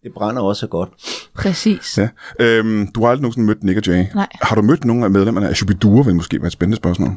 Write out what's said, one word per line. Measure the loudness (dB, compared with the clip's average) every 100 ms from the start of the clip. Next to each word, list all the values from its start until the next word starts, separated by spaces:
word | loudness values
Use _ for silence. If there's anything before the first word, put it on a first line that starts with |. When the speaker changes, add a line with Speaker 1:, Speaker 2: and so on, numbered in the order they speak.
Speaker 1:
Det | -18
brænder | -8 -6 -4
også | -4 -4 -6
godt. | -6 -8 _ -14 -14 -14
Speaker 2:
Præcis. | -6 -4 -2 -2 -2 -4 -2
Speaker 3:
Ja. | -2 -4 -10 0
Øhm, | 2 2 2 0 -2
du | 0
har | 2
aldrig | 2
nogensinde | -2 0 0
mødt | 0
Nick | 0 0
og | 0
Jay. | 0 0
Speaker 2:
Nej. | -2 -4 -4
Speaker 3:
Har | -2 2
du |
mødt | 2 2
nogen | 2 0
af | 2
medlemmerne | 2 2 0 -2
af | 0
Shubidua, | -2 2 4 4
vil | 4
måske | 0 -2 -4
være | -4
et |
spændende | -2 -2 0
spørgsmål. | -2 -2 -2